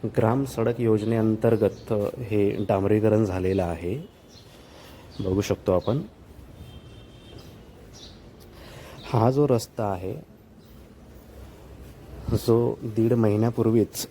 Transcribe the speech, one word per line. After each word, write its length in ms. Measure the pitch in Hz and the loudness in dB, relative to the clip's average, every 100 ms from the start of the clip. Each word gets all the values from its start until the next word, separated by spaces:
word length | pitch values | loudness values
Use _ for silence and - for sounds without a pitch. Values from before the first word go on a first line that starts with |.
| 110 | -2
ग्राम 400 | - 110 131 135 | 0 2 2 -2
सडक 340 | - 117 120 | -2 -2 0
योजनेअंतर्गत 1120 | 113 110 107 113 110 107 117 110 101 - - 107 101 - | 2 2 2 0 2 2 2 4 2 -2 -4 -2 -2 -6
हे 460 | 113 107 101 - 101 | -4 0 0 0 0
डांबरीकरण 580 | 101 98 107 110 107 107 | 0 4 4 4 4 2
झालेलं 380 | 92 92 98 | 0 0 0
आहे, 340 | 87 80 85 123 190 - - - - - - - - - - - | 0 -2 -4 -6 -8 -20 -20 -20 -20 -20 -20 -20 -20 -20 -20 -8
बघू 220 | 95 95 | -2 -2
शकतो 320 | 101 98 - | 0 -2 2
आपण. 280 | 90 - 135 196 - - - - - - - - - - - - - - - - - - - - - - - - - - - - - - | 0 2 -2 -4 -14 -20 -20 -20 -20 -20 -20 -20 -20 -20 -20 -20 -20 -20 -20 -20 -20 -20 -20 -20 -20 -20 -20 -20 -20 -18 -18 -18 -16 -2
हा 180 | 123 117 | 2 4
जो 160 | 135 143 | 4 2
रस्ता 360 | 120 - - | 2 0 -6
आहे, 300 | 104 92 92 156 - - - - - - - - - - - - - - - - - - - - - | -4 -4 -6 -10 -14 -20 -20 -20 -20 -20 -20 -20 -20 -20 -20 -20 -20 -20 -20 -20 -20 -20 -18 -12 -4
जो 460 | 113 - 117 120 - | -2 2 2 2 -2
दीड 320 | 117 110 113 | -6 0 2
महिन्यापूर्वीच 920 | 120 110 104 113 117 110 113 101 - - | 4 2 2 0 2 2 2 2 -4 -12